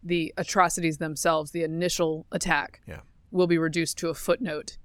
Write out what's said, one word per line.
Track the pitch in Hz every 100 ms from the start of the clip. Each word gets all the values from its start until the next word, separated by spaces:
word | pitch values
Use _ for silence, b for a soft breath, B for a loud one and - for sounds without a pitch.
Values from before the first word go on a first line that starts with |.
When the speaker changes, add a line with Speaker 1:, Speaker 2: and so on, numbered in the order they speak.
Speaker 1:
the | 170 175 156 -
atrocities | 170 202 175 - 170 151
themselves, | 160 151 170 160 151
the | 170
initial | 160 160 175 - 165 156 -
attack, | 175 190 151 - - -
Speaker 2:
Yeah. | 82 - - _
Speaker 1:
will | 185 180
be | 170
reduced | 160 160 160 -
to | 170
a |
footnote | 143 - 175 214 151 - -